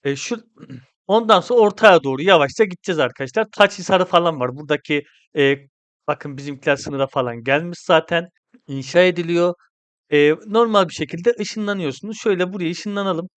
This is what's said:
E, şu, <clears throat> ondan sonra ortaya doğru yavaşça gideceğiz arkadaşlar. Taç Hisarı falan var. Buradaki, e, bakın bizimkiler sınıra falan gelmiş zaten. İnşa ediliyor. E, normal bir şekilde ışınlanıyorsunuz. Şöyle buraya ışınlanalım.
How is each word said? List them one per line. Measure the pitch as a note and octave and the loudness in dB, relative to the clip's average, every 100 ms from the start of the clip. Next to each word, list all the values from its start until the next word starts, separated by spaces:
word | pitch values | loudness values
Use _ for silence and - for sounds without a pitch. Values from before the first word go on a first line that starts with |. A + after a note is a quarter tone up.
E, | C#3 C#3 | -6 -6
şu, | - A3+ _ _ - B2+ | -8 -10 _ _ -20 -20
<clears throat> | _ _ - | _ _ 0
ondan | G#3+ A3 G3 | 0 4 2
sonra | - B3 | 4 4
ortaya | G#3 G3+ A3 E3+ | 4 6 6 6
doğru | C#3 C3+ | 4 -2
yavaşça | F3 F3+ C#3 - | 4 4 4 0
gideceğiz | G#3+ F3+ - D#3+ | -2 -2 -6 -2
arkadaşlar. | B2+ - C3+ A3 G#3+ | -2 -2 -6 -4 -4
Taç | - G3+ - | 2 2 2
Hisarı | F3 F#3+ F3+ | 0 0 2
falan | F3+ F3 D#3 | 2 0 -2
var. | B2+ C3+ | -6 -6
Buradaki, | D3 D3 - D3 D3 _ _ D#3 | -4 -4 -2 -4 -4 _ _ 0
e, | C#3 C#3 C#3 _ _ _ - | 0 0 _ _ _ _ -8
bakın | C#3 D3+ C3+ | -6 -8 -12
bizimkiler | C#3+ C#3 D#3+ C#3 | -12 -6 -2 -2
sınıra | - C#3 C3+ | -4 -4 -4
falan | C#3+ A#2+ A#2 | -2 -4 -6
gelmiş | A#2+ C#3+ F3 F3 - | -2 -2 -2 -12 0
zaten. | B3 A#3+ E3+ F3+ _ _ _ - | 0 2 -6 -6 _ _ _ -12
İnşa | C3+ C3 E3+ | -12 -2 2
ediliyor. | F#3 E3+ E3 E3+ F3 F3 _ _ _ _ _ | 2 0 -2 0 0 -4 _ _ _ _ _
E, | D3 D3 D#3+ A3 | 2 2 0 -2
normal | G#3+ A#3 G#3 F3 | 0 2 2 0
bir | |
şekilde | - D3+ E3+ F3+ A#3+ | -4 -8 -2 -2 -2
ışınlanıyorsunuz. | G#3 A3 G#3 G3+ D#3 - G#3 G#3+ | -6 -8 -6 -4 -6 -8 -12 -6
Şöyle | A3 F#3 F3+ | -4 -2 -2
buraya | G3 E3 | -4 -6
ışınlanalım. | F3 G#3 G3+ G3 E3 F3+ | -6 -8 -6 -4 -4 -8